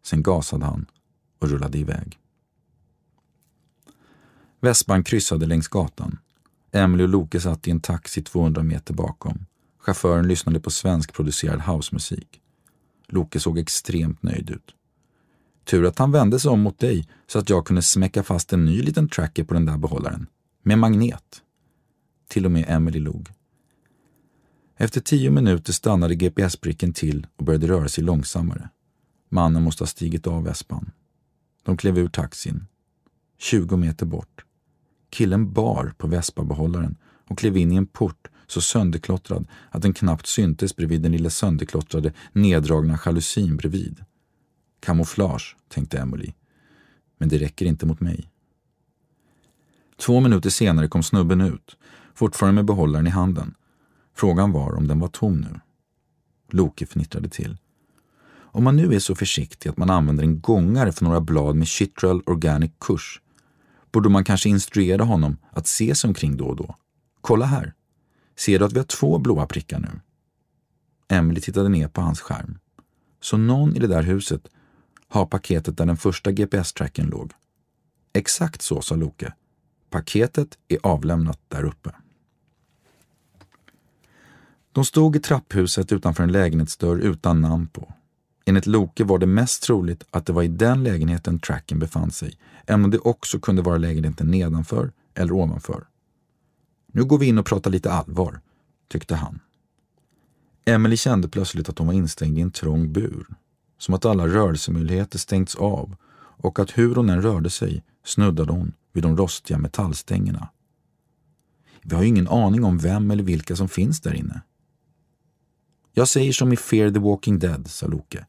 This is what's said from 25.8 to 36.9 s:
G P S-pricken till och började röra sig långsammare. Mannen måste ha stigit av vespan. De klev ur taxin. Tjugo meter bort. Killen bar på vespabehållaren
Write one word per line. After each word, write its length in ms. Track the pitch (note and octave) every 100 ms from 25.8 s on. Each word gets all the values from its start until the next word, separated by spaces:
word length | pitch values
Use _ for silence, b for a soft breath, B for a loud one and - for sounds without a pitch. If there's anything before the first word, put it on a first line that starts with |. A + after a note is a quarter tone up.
| A2 F#2+ E2+
G 160 | E2+ F2+
P 100 | -
S-pricken 520 | F#2 - E2 D2 F2
till 340 | D#2+ D#2 D2 D2+
och 100 | -
började 220 | C#2+ D#2 E2
röra 200 | F2+ C#2+
sig 160 | -
långsammare. 680 | E2 D#2+ C2 E2+ E2+ - - _ _ _ _ _ _
Mannen 340 | F2+ E2 E2
måste 180 | E2 -
ha 60 | D#2+
stigit 400 | - E2+ E2 F2
av 160 | E2
vespan. 480 | E2 D#2+ - - - - _ _ _ _ _ _
De 140 | - F2+
klev 200 | G2 F2+
ur 120 | F2
taxin. 560 | - D2 - - - G2 _ _ _ _ _ _ _
Tjugo 400 | - A2 E2+ F#2
meter 280 | E2 D#2
bort. 400 | E2 E2 - - _ _ _ _ _ _ _
Killen 440 | - G#2 G2 G#2
bar 400 | G2 A2+ - - -
på 100 | D#2+
vespabehållaren 880 | E2+ - - D2 D2 D#2+ F2 E2